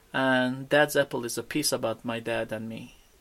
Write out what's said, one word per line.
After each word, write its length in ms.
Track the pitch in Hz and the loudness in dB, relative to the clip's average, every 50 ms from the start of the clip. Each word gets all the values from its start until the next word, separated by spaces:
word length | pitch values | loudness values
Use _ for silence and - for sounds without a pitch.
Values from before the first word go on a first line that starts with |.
| _ _ | _ _
And 560 | - 131 135 131 131 127 127 127 131 135 135 135 | -2 2 4 4 4 4 4 2 -2 -4 -2 4
Dad's 280 | 147 147 151 147 - | 4 4 6 4 4
Apple 280 | 143 139 - - 127 117 | 2 0 0 -2 -6 -4
is 120 | 120 - 120 | -4 -6 -6
a 40 | |
piece 300 | - - - 151 139 - | -6 -4 -2 -2 0 0
about 320 | 131 123 120 113 110 - - | 0 0 0 -2 -2 -4 -6
my 160 | 120 117 117 | -6 -6 -6
dad 320 | 113 120 117 117 113 117 | -4 -4 -2 -2 -2 -4
and 160 | 113 110 110 113 | -6 -8 -8 -8
me. 260 | 113 113 123 120 - - _ _ _ _ | -10 -12 -14 -16 -20 -20 _ _ _ _